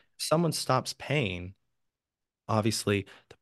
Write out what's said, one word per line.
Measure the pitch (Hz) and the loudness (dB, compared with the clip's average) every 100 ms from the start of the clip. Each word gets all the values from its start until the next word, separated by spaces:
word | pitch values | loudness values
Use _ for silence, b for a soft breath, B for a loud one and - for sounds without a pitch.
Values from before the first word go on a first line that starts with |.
| _ - | _ -12
someone | - 156 170 | 0 2 2
stops | 156 - 131 110 - | 0 2 2 0 -8
paying, | - 147 107 90 87 - _ _ _ _ _ _ _ _ - | -4 -2 -2 -4 -10 -14 _ _ _ _ _ _ _ _ -2
obviously | 110 107 104 - 101 95 B B | 2 2 0 0 0 -2 B B
the | - | -10